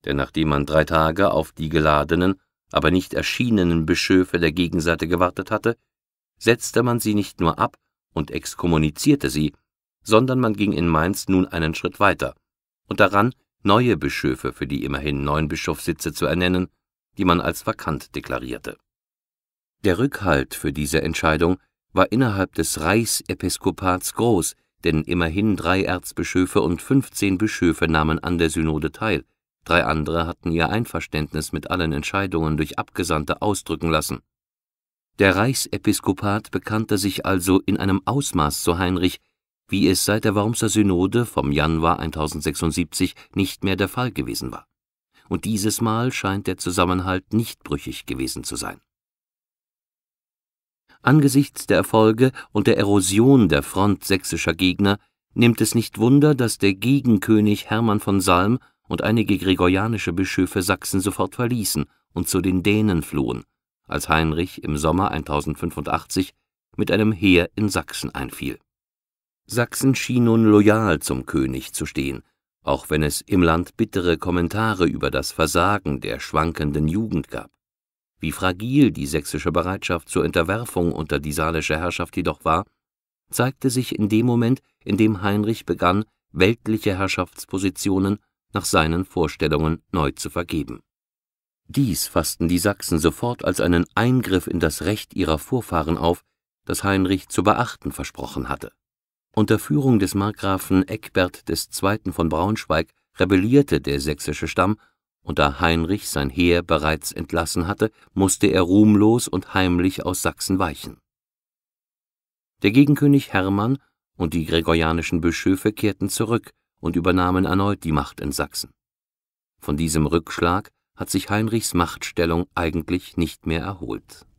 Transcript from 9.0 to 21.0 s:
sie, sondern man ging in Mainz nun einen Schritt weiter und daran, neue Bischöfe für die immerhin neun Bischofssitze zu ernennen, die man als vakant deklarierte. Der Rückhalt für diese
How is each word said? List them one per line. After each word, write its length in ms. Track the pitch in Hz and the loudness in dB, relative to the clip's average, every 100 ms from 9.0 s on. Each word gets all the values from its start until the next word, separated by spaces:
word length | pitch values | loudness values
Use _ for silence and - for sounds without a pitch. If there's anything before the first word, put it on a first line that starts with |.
| 147 143 67 | 0 0 0
sie, 240 | 71 76 _ _ _ _ _ | -2 -4 _ _ _ _ _
sondern 360 | - 110 127 131 | 2 4 4 0
man 160 | 120 | 0
ging 180 | 104 104 | 0 -2
in 140 | 78 85 | 0 2
Mainz 420 | 80 85 101 - | 2 2 -2 0
nun 180 | 95 92 | 2 2
einen 280 | 85 80 | -2 -4
Schritt 240 | 80 90 - | -2 -6 2
weiter 360 | 101 80 65 - _ _ _ _ _ | 2 2 -4 -8 _ _ _ _ _
und 140 | 101 | 2
daran, 340 | 98 101 117 - _ _ | 4 4 2 -2 _ _
neue 340 | 98 104 123 87 | 2 4 4 0
Bischöfe 560 | 69 - 71 62 67 | -2 -2 -2 -2 -6
für 140 | - 67 | -8 -6
die 180 | 69 | -4
immerhin 380 | 69 69 73 69 | -4 -4 -4 -2
neun 260 | 71 76 78 | -2 -2 -2
Bischofssitze 640 | 80 - 78 - 82 80 | -4 -6 -6 -6 -6 -8
zu 140 | 73 87 | -4 -2
ernennen, 420 | 85 90 90 90 _ _ _ _ - | 0 0 0 -2 _ _ _ _ -2
die 80 | |
man 160 | 92 85 | 0 2
als 260 | - - - | 0 -4 -8
vakant 480 | - - 71 - | -6 -6 -6 -8
deklarierte. 640 | 71 - 64 62 58 - - _ _ _ _ _ _ _ _ _ _ | -14 -8 -8 -8 -10 -12 -16 _ _ _ _ _ _ _ _ _ _
Der 140 | 101 87 | -2 0
Rückhalt 560 | 139 - 95 71 65 | -2 -2 0 2 0
für 180 | - 78 | -6 -6
diese 300 | 73 71 78 | -4 -2 -2